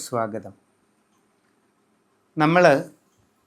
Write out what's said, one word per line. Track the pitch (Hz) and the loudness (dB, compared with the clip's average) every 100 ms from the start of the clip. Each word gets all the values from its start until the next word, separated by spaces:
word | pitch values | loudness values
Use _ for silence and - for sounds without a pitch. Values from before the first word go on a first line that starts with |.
സ്വാഗതം. | - 120 110 107 92 - _ _ _ _ _ _ _ _ _ _ _ _ _ _ _ _ _ - | -6 -8 -6 -10 -16 -20 _ _ _ _ _ _ _ _ _ _ _ _ _ _ _ _ _ -4
നമ്മൾ | 151 175 175 139 - - _ _ _ _ | 0 4 4 2 -2 -18 _ _ _ _